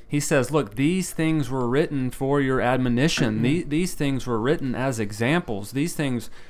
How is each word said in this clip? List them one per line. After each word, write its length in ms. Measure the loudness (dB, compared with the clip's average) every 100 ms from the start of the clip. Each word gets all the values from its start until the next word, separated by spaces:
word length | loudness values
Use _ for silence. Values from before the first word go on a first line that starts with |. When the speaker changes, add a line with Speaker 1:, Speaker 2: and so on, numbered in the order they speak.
| -4
Speaker 1:
he 140 | -2
says, 300 | 2 2 2
"Look, 240 | 0 0
these 360 | 0 2 2 -2
things 360 | 0 0 2 0
were 180 | 0 0
written 420 | 2 2 0 -2
for 300 | -2 0 2
your 200 | 2 2
admonition. 760 | 2 2 2 4 2 2 0 2
Speaker 2:
Mm-hmm. 60 |
Speaker 1:
The-, 200 | 2 0
these 300 | 0 -2 -2
things 320 | -2 -2 -2 -2
were 120 | 0
written 340 | 0 0 -2
as 260 | -2 -2 -2
examples. 720 | -4 0 2 2 0 -6 -6
These 220 | -4 -2
things 340 | -2 -2 -2 -4 -12 -14